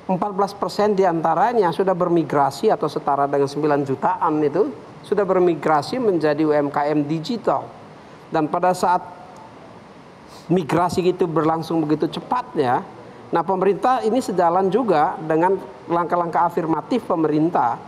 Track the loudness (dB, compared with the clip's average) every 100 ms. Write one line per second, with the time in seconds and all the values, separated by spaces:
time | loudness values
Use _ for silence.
0 | -2 -2 -2 -2 -4 -2 -6 0 0 4
1 | 2 2 0 2 2 2 0 2 0 2
2 | 2 2 2 2 0 2 0 2 -2 -4
3 | -2 0 0 0 -2 0 0 0 0 -2
4 | -2 0 0 0 0 0 -2 -2 -16 -20
5 | -4 -2 2 2 2 2 0 0 0 -2
6 | 0 2 0 2 2 2 0 -2 0 0
7 | 0 -4 -4 -4 -2 -2 -4 -18 -20 -20
8 | -20 -20 -4 -2 0 0 0 2 2 0
9 | -2 -18 -20 -20 -20 -20 -20 -20 -20 -20
10 | -20 -20 -20 -20 -2 -2 0 0 0 2
11 | 0 2 0 2 2 0 -2 -2 0 0
12 | 0 -4 -4 -4 -4 -2 0 0 -2 -16
13 | -20 -20 -4 -2 0 0 2 2 2 2
14 | 2 0 0 2 2 4 2 0 2 2
15 | 2 -2 -2 2 2 0 -4 -18 -4 -2
16 | 0 -2 -2 0 0 0 -2 -4 -2 -4
17 | -2 0 2 2 0 2 0 -2